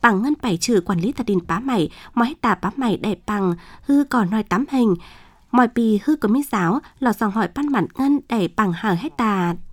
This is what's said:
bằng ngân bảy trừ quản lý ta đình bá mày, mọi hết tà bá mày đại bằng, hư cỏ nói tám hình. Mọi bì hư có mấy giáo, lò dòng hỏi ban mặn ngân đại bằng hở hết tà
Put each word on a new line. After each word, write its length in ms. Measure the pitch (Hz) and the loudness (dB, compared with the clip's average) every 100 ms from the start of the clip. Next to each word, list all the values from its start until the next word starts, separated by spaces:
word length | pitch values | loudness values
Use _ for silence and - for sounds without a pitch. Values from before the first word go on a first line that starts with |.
bằng 200 | 240 196 | 4 2
ngân 120 | 247 302 | 0 -2
bảy 160 | 247 170 | -2 -2
trừ 240 | - 220 170 | 2 0 2
quản 140 | 185 | -2
lý 120 | 180 | -2
ta 120 | 285 240 | -4 -2
đình 120 | 196 170 | -2 0
bá 120 | 170 | -4
mày, 300 | 269 240 151 - - | -2 -2 -2 -4 -8
mọi 140 | - 240 | -2 -2
hết 140 | 320 | 0
tà 140 | 240 190 | -2 -2
bá 100 | 190 - | -4 -4
mày 220 | 254 190 | -2 -2
đại 200 | 214 185 - | -2 -6 -4
bằng, 300 | 214 190 175 - - - | -2 -2 -2 -8 -20 0
hư 160 | 285 285 | 2 2
cỏ 160 | 254 185 | 0 0
nói 180 | 214 | 0
tám 220 | 208 - 277 | 0 -2 0
hình. 240 | 269 233 175 - - - _ _ | 2 2 2 -4 -20 -20 _ _
Mọi 160 | 240 240 247 | 2 2 2
bì 240 | 226 208 240 | 2 2 2
hư 100 | 302 | 0
có 140 | 214 | 2
mấy 140 | 240 285 | 0 0
giáo, 280 | 214 170 233 - _ | -2 0 0 -4 _
lò 140 | 254 | -2
dòng 180 | 208 214 | 0 -2
hỏi 180 | 202 202 - | 0 -2 -2
ban 160 | 294 | -2
mặn 160 | 262 170 - | 0 -2 -2
ngân 220 | 277 285 - | 0 0 0
đại 200 | 233 170 - | -2 -2 0
bằng 180 | 208 170 | -2 0
hở 180 | 220 | -2
hết 240 | 175 262 - | -2 -4 -2
tà 380 | 226 196 175 170 - | -2 0 -2 -4 -8